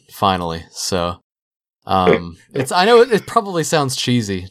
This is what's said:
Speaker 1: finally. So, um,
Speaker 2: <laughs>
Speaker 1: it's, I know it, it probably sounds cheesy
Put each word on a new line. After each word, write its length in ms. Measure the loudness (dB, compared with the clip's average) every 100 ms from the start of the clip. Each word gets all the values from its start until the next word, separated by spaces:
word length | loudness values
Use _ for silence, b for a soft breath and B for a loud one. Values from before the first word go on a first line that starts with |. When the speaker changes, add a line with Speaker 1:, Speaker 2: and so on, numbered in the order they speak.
| _
Speaker 1:
finally. 540 | -2 0 0 -2 -8 -12
So, 480 | -10 -6 -2 -4 -6 _ _ _ _ _ _ -2
um, 520 | 0 2 2 -2 -16 _
Speaker 2:
<laughs> 80 |
Speaker 1:
it's, 180 | -6 -2
I 140 | 0 4
know 160 | 6
it, 100 | 6
it 160 | 2 0
probably 360 | -2 -2 -4
sounds 320 | -2 0 -2 -4
cheesy 520 | 0 0 0 -6 -6